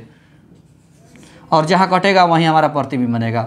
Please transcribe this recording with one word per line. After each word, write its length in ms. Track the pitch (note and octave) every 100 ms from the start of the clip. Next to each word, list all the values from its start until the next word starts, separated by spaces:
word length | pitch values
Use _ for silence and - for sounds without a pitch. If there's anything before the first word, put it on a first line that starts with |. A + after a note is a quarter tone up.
| - _ _ _ _ - _ _ _ _ _ - - - -
और 140 | D#3+ D#3
जहाँ 240 | F#3 F#3+
कटेगा 360 | F#3 G3 F#3 F3
वहीं 200 | D#3+ E3
हमारा 220 | D#3 D3+
प्रतिबिंब 440 | C#3+ B2+ C3+ B2
बनेगा। 300 | A#2 A#2 A#2